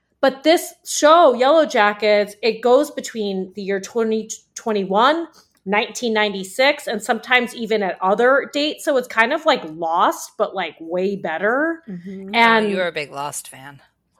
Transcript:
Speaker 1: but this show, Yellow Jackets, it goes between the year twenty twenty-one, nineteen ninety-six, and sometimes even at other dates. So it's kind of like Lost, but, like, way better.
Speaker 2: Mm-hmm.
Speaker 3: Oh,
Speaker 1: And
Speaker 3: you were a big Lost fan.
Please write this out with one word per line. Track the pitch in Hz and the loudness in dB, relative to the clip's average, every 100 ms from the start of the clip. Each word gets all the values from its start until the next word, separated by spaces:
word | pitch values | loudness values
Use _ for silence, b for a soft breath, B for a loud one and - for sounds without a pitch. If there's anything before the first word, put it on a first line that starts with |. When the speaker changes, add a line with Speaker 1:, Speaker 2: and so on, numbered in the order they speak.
| _ _ | _ _
Speaker 1:
but | 269 262 | 0 2
this | 302 339 - - - | 2 2 0 -14 -10
show, | - 294 330 320 | 0 6 8 6
Yellow | 240 262 320 302 | 4 4 4 2
Jackets, | 247 208 208 214 208 202 - | 2 2 2 2 2 0 -2
it | 240 220 | -4 -2
goes | 240 247 294 | 2 2 2
between | - - 233 202 190 190 196 | -6 -10 -8 -6 -4 -8 -10
the | |
year | 190 196 | -6 -6
twenty | 190 240 226 220 220 - _ - | -4 -4 -2 -2 -4 -12 _ -12
twenty-one, | - 208 185 196 254 320 330 b b _ 190 | -4 -4 0 2 4 2 -4 b b _ -4
nineteen | 202 233 214 240 | -2 -2 -4 -2
ninety-six, | 214 208 196 185 - 269 294 - | 0 0 -2 -8 0 0 0 -6
and | 214 | -8
sometimes | - 233 - 247 240 - | -4 -4 0 0 0 -6
even | 220 214 | -4 -2
at | 190 165 | -2 -2
other | 185 208 247 269 - | 0 2 4 2 0
dates. | 294 294 - - | -2 -4 -4 -2
So | 269 | -2
it's | 247 | -2
kind | - 233 | 0 0
of | 311 320 | 0 0
like | 254 165 | 0 -2
Lost, | 156 165 170 220 320 - - | -8 -4 2 2 0 -8 -4
but, | 202 190 | -4 -2
like, | 165 - | -8 -8
way | 165 180 190 196 | -8 -4 -2 -4
better. | 165 160 202 247 320 330 - | -6 -4 -2 0 -2 -6 -12
Speaker 2:
Mm-hmm. | 180 175 190 190 | -14 -14 -14 -4
Speaker 3:
Oh, | 226 | 4
Speaker 1:
And | 233 226 214 | 4 4 2
Speaker 3:
you | 190 | 0
were | 175 | -2
a | |
big | 156 147 | -4 -8
Lost | 139 143 139 - | -8 -8 -8 -14
fan. | 131 135 139 _ _ _ | -18 -18 -20 _ _ _